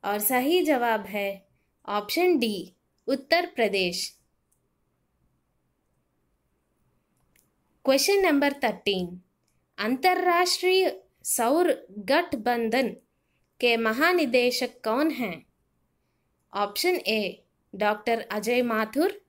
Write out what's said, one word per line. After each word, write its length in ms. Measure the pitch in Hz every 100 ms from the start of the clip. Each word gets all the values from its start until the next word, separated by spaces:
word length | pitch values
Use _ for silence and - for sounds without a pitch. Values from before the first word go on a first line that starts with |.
और 160 | - 208
सही 400 | 208 254 262 359
जवाब 420 | 311 269 240 220 196
है 220 | 208 196 196 _ _ _ _ -
ऑप्शन 500 | 208 208 311 359 330
डी 360 | 226 202 180 _ _ _ -
उत्तर 380 | 269 - 339 349
प्रदेश। 640 | - 220 196 185 175 - _ _ _ _ _ _ _ _ _ _ _ _ _ _ _ _ _ _ _ _ _ _ _ _ _ _ _ _ _ _ _ _ _ _ _ _ _ -
क्वेश्चन 360 | 269 277 392
नंबर 320 | 381 285 285 277
थर्टीन, 520 | 233 185 - 190 175 180 _ _ _ _ _ -
अंतर्राष्ट्रीय 1120 | 208 254 370 370 359 339 359 - 359 381 370 - _ _ -
सौर 460 | - 233 302 359 - - 202 196
गठबंधन 840 | 294 349 254 220 240 226 247 240 - _ _ _ _ _ _
के 140 | 240 233
महानिदेशक 1000 | 226 226 320 359 285 247 247 247 247 -
कौन 280 | 220 233 320
हैं? 340 | 262 220 160 _ _ _ _ _ _ _ _ _ _ _
ऑप्शन 420 | - 202 202 349 359
ए 460 | - 220 202 - _ _ _
डॉक्टर 480 | 196 208 214 - 226 -
अजय 300 | 214 208 247
माथुर 560 | 240 220 214 262 359 -